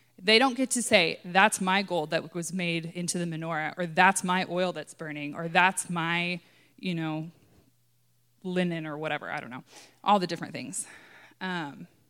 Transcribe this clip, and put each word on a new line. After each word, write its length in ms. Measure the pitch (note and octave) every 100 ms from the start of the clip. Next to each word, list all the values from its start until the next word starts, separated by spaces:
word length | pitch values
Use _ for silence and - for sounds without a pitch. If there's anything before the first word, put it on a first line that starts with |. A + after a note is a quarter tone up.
| _ -
They 180 | F#3 A3
don't 160 | C4 B3
get 160 | C4
to 100 | B3
say, 380 | - G#3 E3 D#3+
"That's 380 | F3+ F3+ G#3+ -
my 200 | F#3+ F#3+
gold 280 | G3 F3 D#3
that 240 | D#3+ -
was 180 | F3 E3
made 400 | F#3 F3 E3 E3 F3+
into 220 | F3 F3+
the 60 | E3+
menorah," 520 | D#3+ E3 D#3+ D#3 -
or, 80 | F3
"That's 380 | D#3+ F#3 G3
my 220 | F3+ F#3 F#3
oil 240 | F3 F3+
that's 200 | D#3 C#3+
burning," 420 | - D#3+ D3 D3 D3
or, 120 | E3+
"That's 420 | F3 F3+ F#3+ -
my, 500 | F3 E3 E3+ F3 F3+ - _ _ _
you 160 | F#3 E3
know, 360 | D#3+ D#3 E3 - _ _ _ _ _ _ _ _ _ _
linen," 420 | F#3 F3+ F3+ E3 D#3
or 100 | D3+
whatever, 320 | D#3 D3 F2
I 100 | D3
don't 120 | A#2
know, 120 | C3 - - - _
all 160 | - G#3
the 80 | F3
different 260 | E3+ C#3
things. 340 | C3 B2+ - - - - - - _
Um, 460 | F#3 F3+ D3 C#3+ E3+ _